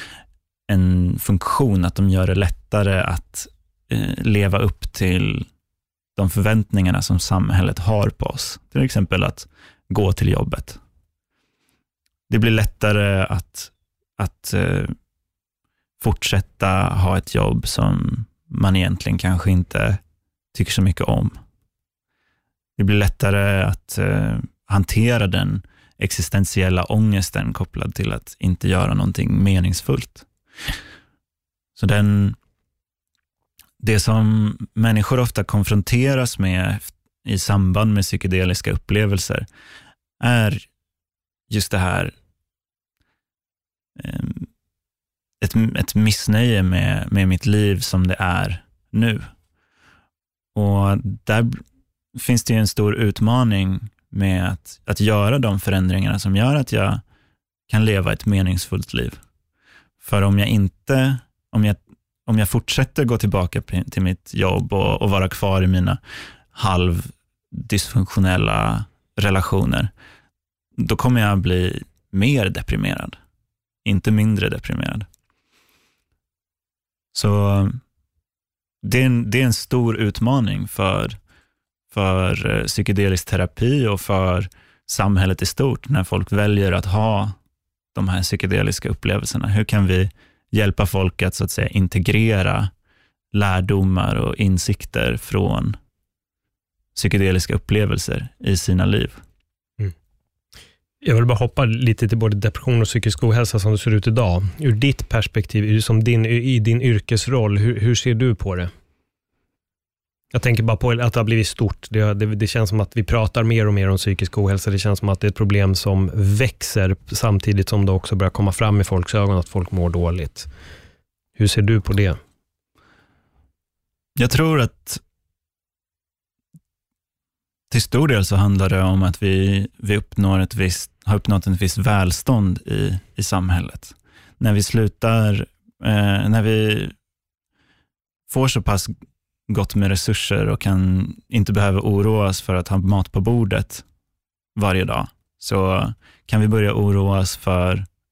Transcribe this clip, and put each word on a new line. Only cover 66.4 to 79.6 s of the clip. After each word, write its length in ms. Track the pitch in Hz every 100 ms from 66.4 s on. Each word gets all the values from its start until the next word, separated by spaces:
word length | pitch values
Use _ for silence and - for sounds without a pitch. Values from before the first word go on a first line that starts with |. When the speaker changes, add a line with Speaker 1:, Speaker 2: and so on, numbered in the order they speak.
| _
Speaker 1:
halvdysfunktionella 2250 | - 95 90 90 85 - - _ _ _ - - 101 - - 95 - 92 92 104 53 53 107 104 _ _ -
relationer, 720 | 101 95 - 98 110 - 101 - - - _ _ _ _ _ -
då 180 | - 110
kommer 260 | 127 123
jag 160 | 104 101
bli 440 | 90 90 90 - - _ -
mer 380 | 95 113 143 98
deprimerad, 640 | - - 52 50 50 - - _ _ _ _ _ _ 98
inte 260 | 98 -
mindre 380 | 107 107 104 98
deprimerad. 560 | - - - - - 104 _ _ _ _ _ _ _ _ _ _ _ _ _ _ _ _ _ _ _ _
Så 560 | - 104 101 101 101 98 127 _ _ _ _ _ _ _ _ _ _
det 200 | 104 120
är 40 | 131
en, 260 | 120 117
det 100 | 123
är 40 | 131
en 80 |
stor 440 | 110